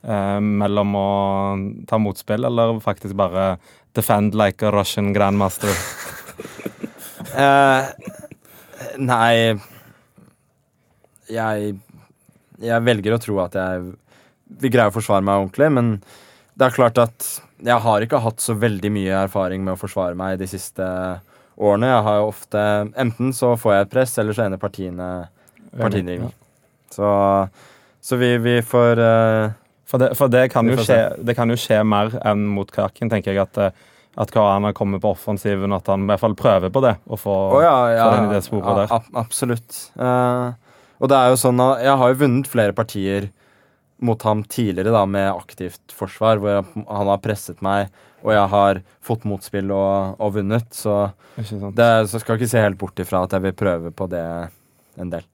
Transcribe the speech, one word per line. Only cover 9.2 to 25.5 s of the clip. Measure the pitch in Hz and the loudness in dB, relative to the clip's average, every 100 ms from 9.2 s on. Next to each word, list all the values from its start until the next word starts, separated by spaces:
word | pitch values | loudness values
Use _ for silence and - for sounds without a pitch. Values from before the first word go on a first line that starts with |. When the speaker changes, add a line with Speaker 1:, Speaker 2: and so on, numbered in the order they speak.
| 117 117 113 107 - - _ _ _ _ _ _ _ _ _ _ _ _ _ _ _ | 4 4 2 0 -6 -20 _ _ _ _ _ _ _ _ _ _ _ _ _ _ _
Speaker 2:
jeg, | 113 110 107 104 98 _ - _ _ _ _ _ _ | -6 -4 -4 -6 -8 _ -20 _ _ _ _ _ _
jeg | 117 117 117 | -2 0 2
velger | 110 98 113 | 2 2 -2
å | |
tro | 113 101 | -2 -4
at | 90 98 | -2 -4
jeg | 92 92 90 - _ _ _ _ _ - | -4 -4 -8 -16 _ _ _ _ _ -6
vil | 131 | 0
greie | 120 107 | 4 4
å | |
forsvare | 104 107 101 98 | 2 0 0 2
meg | 98 | 0
ordentlig, | 95 - 151 | 0 2 2
men | 135 120 104 - - - _ _ | 4 0 -2 -8 -20 -20 _ _
det | - 131 | 0 0
er | 120 | 4
klart | 123 117 | 2 4
at | 117 - - - _ _ | 0 -2 -12 -12 _ _
jeg | 120 120 113 | 0 0 2
har | 104 113 | 0 0
ikke | 147 | -2
hatt | 113 110 | -2 -4
så | - 110 | -6 0
veldig | 117 101 104 | 0 0 -2
mye | 104 95 95 | -2 -2 -2
erfaring | 98 98 92 95 | -2 -2 -4 -4
med | 95 | -6
å | 92 | -6
forsvare | 101 - 90 87 | -8 -4 -4 -4
meg | 95 92 | -6 -6
de | 92 | -8
siste | 98 - - 92 92 92 90 _ _ _ - | -10 -12 -8 -6 -6 -6 -10 _ _ _ -2
årene. | 104 101 127 | 2 2 4
Jeg | 127 107 | 2 2
har | 104 | 0
jo | 107 | 0
ofte, | 104 - 107 104 104 104 113 | -4 -6 -2 0 0 -2 -4
enten | 123 117 127 | -4 -2 -4
så | 127 123 117 | 0 0 0
får | 113 98 | 2 2
jeg | 98 | 2
et | |
press, | 127 127 - | 0 -2 -2
eller | 107 104 | -2 -2
så | 107 | -4
ender | 95 | -4
partiene, | 101 - 92 87 90 90 87 _ _ | -8 -8 -10 -8 -10 -10 -12 _ _